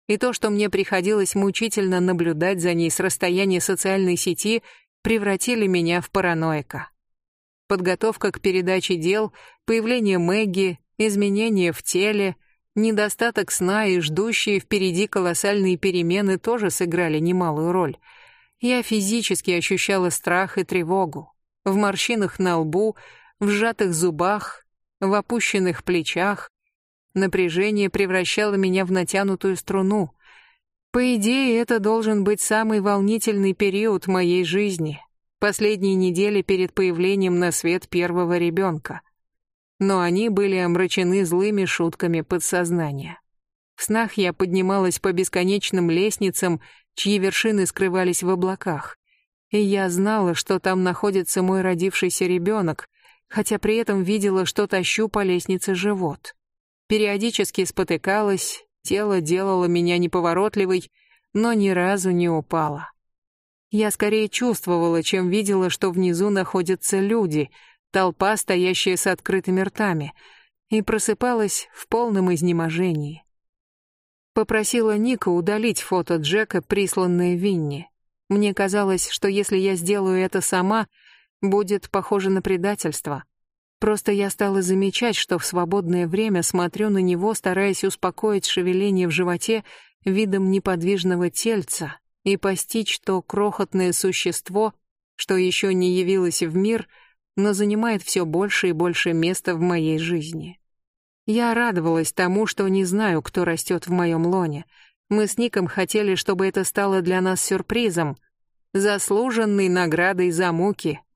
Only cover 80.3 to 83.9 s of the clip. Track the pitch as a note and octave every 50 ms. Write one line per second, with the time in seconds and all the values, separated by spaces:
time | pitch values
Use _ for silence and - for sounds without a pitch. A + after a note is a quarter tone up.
80.3 | - F#3+ F3 - - F#3 F3+ F#3+ G#3+ A3+ G#3 - _ _ _ - - _ _ _
81.3 | _ _ - G3 F#3+ G3+ G#3 F#3 G#3 G3 - - - G3 F#3 - G#3 G3 F#3 F#3+
82.3 | F#3+ F#3+ F3+ - F#3+ F3+ E3+ G3+ G#3 - - E3+ D3+ - - D#3 C#3+ C3 - -
83.3 | _ _ _ _ _ _ _ _ _ _ - G#3+